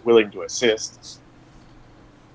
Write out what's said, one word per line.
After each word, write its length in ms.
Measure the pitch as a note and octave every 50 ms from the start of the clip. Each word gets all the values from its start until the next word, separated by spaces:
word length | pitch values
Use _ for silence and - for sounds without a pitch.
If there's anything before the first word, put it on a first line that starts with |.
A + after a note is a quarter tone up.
| -
willing 280 | A#2+ A#2 A2+ G#2+ G#2
to 120 | G2 G2 E2+
assist. 760 | E2 - - B2+ A#2 G#2+ A2 - - - - - - - - - - - - - - - - - - - - - - - - - - - - - -